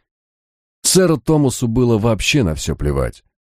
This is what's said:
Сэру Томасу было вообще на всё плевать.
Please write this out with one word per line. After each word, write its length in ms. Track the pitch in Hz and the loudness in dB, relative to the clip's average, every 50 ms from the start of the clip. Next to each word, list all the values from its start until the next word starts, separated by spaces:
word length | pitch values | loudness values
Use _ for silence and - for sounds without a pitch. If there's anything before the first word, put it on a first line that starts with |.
| _ _ _ _ _ _ _ _ _ _ _ _ _ _ _ _ | _ _ _ _ _ _ _ _ _ _ _ _ _ _ _ _
Сэру 360 | - - - 185 185 170 160 131 | -4 0 2 2 4 2 0 -2
Томасу 500 | - - 160 151 143 131 - - 127 117 | 0 0 2 2 2 0 0 -2 -4 -2
было 300 | 113 127 123 120 117 104 | 0 0 2 2 2 2
вообще 460 | 104 120 110 95 - - - 147 113 | 2 0 -2 0 -2 0 0 0 0
на 120 | 82 76 | 0 -2
всё 200 | - - - 71 | -4 -6 -6 -6
плевать. 480 | - 71 73 69 67 64 57 - - _ _ _ _ _ | -4 -4 -4 -2 -2 -4 -6 -8 -14 _ _ _ _ _